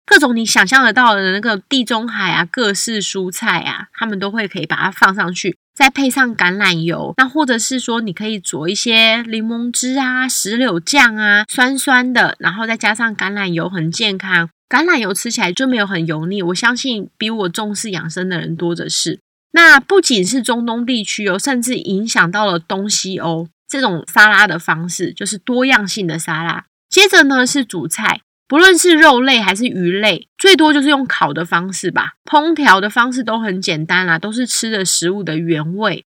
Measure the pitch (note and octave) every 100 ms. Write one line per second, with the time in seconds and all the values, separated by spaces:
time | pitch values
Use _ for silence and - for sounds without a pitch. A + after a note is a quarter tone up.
0 | - G4+ C#4 A3+ A3 A#3 F#3+ C4 A#3+ A3+
1 | A#3+ G3 F#3+ G3 A#3 G3+ - C4+ A#3 A3+
2 | A#3 G#3 F#3 D#3+ E3+ C4 G#3+ G3 - A3
3 | F3 F#3+ F#3 F3+ A3+ F3 - A2 G3 -
4 | A3+ G3 G3+ A3+ G3+ F#3+ D#3 - F#3 F#3+
5 | G3+ G3 F3 F3+ F#3+ - _ - C4+ C#4
6 | C4+ C4+ B3 G#3+ F3+ G3 G3 E3 E3 D#3
7 | C#3+ F3 C4 D4 C4+ A3+ - C4 A#3+ A#3
8 | A3 E3+ G#3+ G#3+ - E3 E3 G3+ A#3 A3+
9 | A3+ A#3 A3+ A3 A3 A#3 A#3+ - B3+ C4+
10 | B3+ B3+ C4 - F#3+ A#3 C4 E3+ - C#4+
11 | A#3+ G#3+ G#3+ G#3 G#3+ - B3+ C4+ C#4+ B3
12 | B3+ A#3+ F#3+ - E3+ G3 A3+ A3+ G#3+ A3
13 | A3+ G3+ F#3+ G#3 F#3+ E3 F3 F#3+ D#3+ E3+
14 | A3 F#3+ F#3+ F3 E3 _ - B3+ E4+ D4+
15 | G3 G3 A#3+ A#3 F3+ F3+ C4 A#3+ G3+ F3+
16 | E3 D#3 E3 G3+ E3+ F3+ A#3+ B3 C4+ A3
17 | - - A3 A3 F3+ G3 G#3+ G3+ A3+ F3
18 | D#3 F3+ F#3 E3+ D#3 E3 E3+ E3+ D#3 -
19 | E3+ F#3 _ _ _ E4 E4 C#4 - G4
20 | - A3 F3+ C4 A3+ A#3+ A#3 A3+ A#3+ A#3+
21 | G3+ - G3+ F#3 C#4+ B3+ A#3+ B3 - G3
22 | A3+ A3 E3+ G#3 G#3 E3+ - G3 G3+ -
23 | F#3+ F3+ E3 E3 E3 _ - C4+ B3 E3
24 | - A#3 G#3+ G3 G#3 E3+ - D#3+ F3 -
25 | F3 - G3 G#3 - B3 C4 A#3+ F#3+ A3+
26 | F3 D#3 E3+ D#3+ E3 - - _ _ F#4
27 | G4 F4+ C#4+ C4 B3+ C#4+ A#3+ F3+ D#3 -
28 | G#3+ - _ _ - C#4+ F#4+ E4+ F4 D#4
29 | D#4 B3 C4 A#3+ F#3+ G3 A#3+ F#3 F3 G3
30 | G#3+ E3+ - - G4 E4+ D#4 D4 C#4 C#4
31 | B3+ - D3 D3 E3+ E3+ F#3+ F#3 F3+ -
32 | D3+ - - D4+ D#4+ D#4 C4 G3 G#3 A#3+
33 | B3 B3+ A3+ A3+ A3 F#3 F#3+ D#3 D#3+ F3+
34 | F3+ D#3+ G#3 A3+ A#3+ - A3+ G#3+ F3+ -
35 | E3+ G3+ E3 D#3 E3 D#3 D#3 F#3+ G#3+ D#3